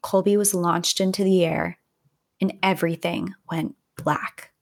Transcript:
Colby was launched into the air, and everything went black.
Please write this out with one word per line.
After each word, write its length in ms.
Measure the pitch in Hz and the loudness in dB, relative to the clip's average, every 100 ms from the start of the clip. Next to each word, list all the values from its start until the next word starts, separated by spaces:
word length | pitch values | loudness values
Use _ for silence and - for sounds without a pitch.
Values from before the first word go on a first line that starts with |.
Colby 380 | - 190 196 208 | 0 2 4 4
was 160 | 202 | 2
launched 440 | 185 175 170 175 - | 0 0 0 0 0
into 260 | 190 190 | 0 2
the 200 | 190 190 | 4 4
air, 320 | 165 160 165 175 _ _ _ _ _ _ | 4 0 -4 -6 _ _ _ _ _ _
and 140 | 190 - | -4 0
everything 720 | 285 285 170 165 170 170 170 190 - | 0 2 0 -2 -4 -4 -6 -10 -8
went 240 | 165 156 - _ - | -6 -6 -8 _ -8
black. 500 | - 151 - - - _ | -4 -2 -4 -14 -20 _